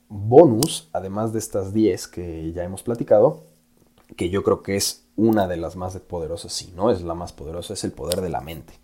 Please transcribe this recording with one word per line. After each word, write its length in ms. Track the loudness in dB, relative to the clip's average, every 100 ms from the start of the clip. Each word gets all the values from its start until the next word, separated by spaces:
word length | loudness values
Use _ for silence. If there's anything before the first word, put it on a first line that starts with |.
| _
bonus, 800 | -8 6 8 10 6 0 -2 -8
además 400 | -8 -6 -4 -4
de 80 | -4
estas 320 | -4 -6 -2
diez 340 | 2 2 2 -6
que 460 | -10 -10 -8 -8
ya 100 | -6
hemos 220 | -8 -8
platicado, 580 | -6 -6 4 6 6 2 -14 _ _ _ _ _ _ -6
que 140 | -2
yo 140 | 0
creo 180 | 2 0
que 140 | 0 -2
es 280 | -2 -6 _ 0
una 320 | 2 4 2
de 80 | -2
las 180 | -6
más 220 | -8 -10 -10
poderosas, 540 | -10 -8 -8 -8 -8
si 180 | -12 -12
no 200 | -4 0
es 100 | 0
la 120 | -4
más 180 | -8 -10
poderosa, 400 | -12 -12 -10 -10
es 100 | -6
el 100 | -8
poder 280 | -8 -6 -4
de 80 | -4
la 120 | -6
mente. 320 | -8 -14 -16 -20